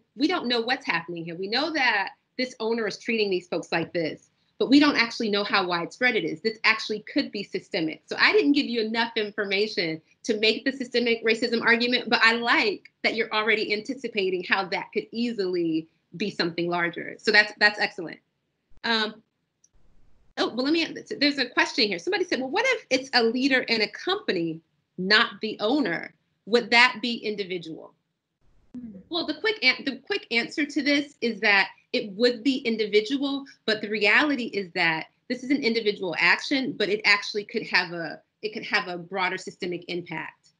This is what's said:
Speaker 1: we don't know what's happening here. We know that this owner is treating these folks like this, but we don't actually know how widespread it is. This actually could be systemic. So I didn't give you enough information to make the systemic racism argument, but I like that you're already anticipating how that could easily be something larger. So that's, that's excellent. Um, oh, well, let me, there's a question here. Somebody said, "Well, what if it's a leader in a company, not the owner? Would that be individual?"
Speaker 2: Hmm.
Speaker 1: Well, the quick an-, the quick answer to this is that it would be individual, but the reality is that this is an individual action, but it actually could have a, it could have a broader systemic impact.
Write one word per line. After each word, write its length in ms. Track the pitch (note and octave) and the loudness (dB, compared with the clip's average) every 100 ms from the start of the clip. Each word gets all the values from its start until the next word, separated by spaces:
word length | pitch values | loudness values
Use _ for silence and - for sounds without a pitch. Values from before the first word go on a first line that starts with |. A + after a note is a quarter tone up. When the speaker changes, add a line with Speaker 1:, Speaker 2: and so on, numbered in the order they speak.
| _ G#3 | _ -2
Speaker 1:
we 100 | D#4 | 0
don't 220 | F4+ A#3+ | 2 0
know 120 | A#3+ | 0
what's 260 | A3+ C#4 C4 | 0 -2 0
happening 380 | A3+ - E3+ | -2 -2 -8
here. 120 | E3 E3+ | -8 -6
We 120 | G3 | -2
know 240 | A#3+ D#4+ | -2 0
that 380 | D#4 B3+ G#3 F#3+ - _ - | 0 2 2 -2 -8 _ -6
this 160 | B3+ - | -6 -4
owner 260 | A3+ A#3 G#3 | -2 0 -2
is 120 | - | -4
treating 320 | - A3+ G3+ | -2 0 2
these 180 | F3+ - | 0 -2
folks 220 | F3 - | -6 -2
like 200 | E3+ D#3+ | -4 -2
this, 380 | F3 D#3 - _ _ _ - | -2 -2 -4 _ _ _ -2
but 120 | G#3+ | 6
we 100 | C#4+ | 6
don't 160 | D4 A3 | 6 4
actually 340 | A#3 - A3+ | 0 0 0
know 140 | G3+ | 0
how 220 | G3+ G#3 F3+ | 2 0 2
widespread 500 | F3 E3 - B3 A3 | 0 -2 0 0 2
it 80 | |
is. 160 | D#3+ D#3 | -2 -4
This 180 | A3 A3 | -6 0
actually 400 | G#3+ A3 - G#3+ - | 2 2 -2 -6 -4
could 180 | C#4+ B3 | -2 -2
be 120 | G#3 | -4
systemic. 600 | F#3+ F#3+ - G3 D#3+ - - | -6 -8 -4 -4 -2 -6 -6
So 100 | - | 2
I 140 | C#4 | 4
didn't 200 | G#4 C#4+ | 6 6
give 140 | C#4+ A#3 | 4 2
you 140 | A#3 | -2
enough 320 | A3 A3+ A#3 A3+ | -2 0 -2 -2
information 840 | G#3 G#3 G3 G3 A3 G#3+ E3 D#3+ _ _ | -4 -4 0 0 0 0 -2 -4 _ _
to 120 | - G#3 | -2 2
make 260 | A3 A3+ | 2 2
the 80 | C4+ | -2
systemic 520 | C4 A#3+ A#3+ A#3+ A3+ | -4 -2 0 2 2
racism 380 | A3 A3+ A#3+ A3+ | 2 2 0 2
argument, 480 | A3 A#3 A#3+ B3 A3 | 4 4 2 0 0
but 100 | A3+ | 4
I 100 | A3+ | 4
like 580 | A#3 A#3 D4+ A3+ F#3 - _ | 4 2 2 2 -2 -8 _
that 120 | A#3 | -2
you're 180 | A3+ - | -2 -2
already 400 | G#3+ G#3+ G#3+ G3+ | 0 2 0 0
anticipating 720 | G#3 G#3+ C#4 A#3 G#3+ F#3+ F#3 | -4 -4 -8 -6 -2 -2 -2
how 200 | F3+ G3+ F3+ | 0 0 0
that 220 | F#3 - | -4 -4
could 140 | G#3+ G#3 | -6 -6
easily 760 | A3+ A#3+ G#3 F#3 F3+ E3 D#3+ D#3+ _ _ E3+ | -4 -4 -2 -2 0 0 -2 -4 _ _ -6
be 140 | G3+ | -4
something 380 | - F3 E3+ E3+ | -2 -4 -2 -2
larger. 480 | F3 E3+ - - - | 0 -2 -4 -12 -6
So 120 | - | 2
that's, 220 | G#3 G#3+ - | 4 4 4
that's 200 | G#3 G#3+ | 2 2
excellent. 400 | G3+ - E3+ - _ _ _ _ _ - | -4 -6 -12 -12 _ _ _ _ _ -8
Um, 380 | A#3 A3+ G#3+ A3 _ _ _ _ _ _ _ - - - _ - | -2 0 -2 -8 _ _ _ _ _ _ _ -20 -20 -20 _ -4
oh, 120 | E4+ | -2
well, 160 | A#3+ | -2
let 80 | C4+ | 0
me, 140 | E4 D#4+ - - G#3+ | 0 -2 -6 -10 -2
there's 200 | C#4+ C#4 | 0 0
a 100 | B3 | -2
question 380 | - E4+ - G#3 | -2 0 0 0
here. 120 | F3 | 0
Somebody 260 | - G4+ | -2 -2
said, 160 | F#4 A#3+ | -2 -2
"Well, 100 | C4 | -2
what 140 | F4 C5 | 0 0
if 200 | A4+ - | 0 0
it's 200 | C4 C4 | -2 0
a 80 | B3 | 2
leader 380 | A3+ B3+ C4+ C4 | 2 2 2 2
in 220 | - A3+ | 2 0
a 60 | G#3 | -2
company, 720 | - - G4+ D#4+ F#3 E3 D#3+ _ _ _ - | -4 -4 -4 -4 -4 -4 -6 _ _ _ -6
not 440 | F#3 G#3+ A#3 G3+ | 2 4 2 -2
the 180 | A3 - | -8 -4
owner? 540 | G#3+ D4+ G#3 E3 - _ _ _ - | 0 0 0 -4 -8 _ _ _ 0
Would 240 | A#3+ A3 | 0 4
that 280 | A#3+ B3 G#3+ | 6 6 4
be 160 | A#3+ A#3 | -4 -4
individual?" 800 | G#3+ G3+ F#3 F3+ D#3+ D#3 - _ _ _ _ _ _ _ _ B3 | -4 -4 -6 -8 -8 -14 -16 _ _ _ _ _ _ _ _ -14
Speaker 2:
Hmm. 220 | A#3 F#3+ - | -14 -16 -8
Speaker 1:
Well, 180 | E4 D#4 | -6 -4
the 80 | |
quick 240 | D4 A4 G#4+ | -4 -2 2
an-, 220 | B3+ A#3+ | 2 2
the 120 | C#4 A#3+ | -2 -6
quick 280 | - G4+ - | -4 -6 -2
answer 340 | A#3 A#3+ - D4 | -2 -2 -2 -4
to 160 | D#4 | -2
this 320 | C#4 C#4+ C#4+ - | 0 0 -2 -4
is 200 | A#3 G3 | -4 0
that 280 | G#3+ G3 F#3 - _ | 2 4 2 -4 _
it 200 | B3+ G#3 | -4 -4
would 300 | F#3 B3 A#3 | 0 0 2
be 140 | C#4 B3+ | 0 0
individual, 840 | A#3 A3 G#3 G#3+ G#3+ C4+ C#4 C#4 C#4 - | 0 -2 2 2 2 -2 -2 -4 -8 -8
but 160 | - G#3+ | -4 -4
the 80 | G3+ | -2
reality 560 | G#3+ G3+ A3+ D4 C4 | 0 4 4 2 0
is 260 | A3+ G3+ F#3 | -4 -6 -6
that 340 | F3+ E3+ D#3+ - _ - | 0 0 0 -6 _ -8
this 140 | B3 | -6
is 80 | B3+ | -2
an 120 | C#4+ | 0
individual 520 | A3+ A#3 G#3 F#3 F#3 D3+ | 0 0 0 -2 -2 2
action, 540 | E3+ G#3+ - C#4 B3+ | 2 2 0 -2 -2
but 160 | C#3+ G3+ | -2 0
it 120 | G#3 | 2
actually 400 | G#3+ G#3 - G#3+ | 4 2 0 -6
could 220 | G#3 A#3 - | -4 -6 0
have 260 | F#3 F3+ | 0 0
a, 280 | F3 D#3+ - _ _ | -4 -8 -10 _ _
it 100 | G#3+ | -10
could 120 | A3 | -8
have 240 | - G#3 F3+ | -2 -2 -2
a 100 | F3 | -8
broader 400 | E3 G3 - F#3 | -6 -2 -2 -2
systemic 460 | G3 - F#3 F3 F3 | -8 -8 -6 -6 -6
impact. 640 | F3 - D#3+ D3+ - _ | -8 -6 -10 -10 -16 _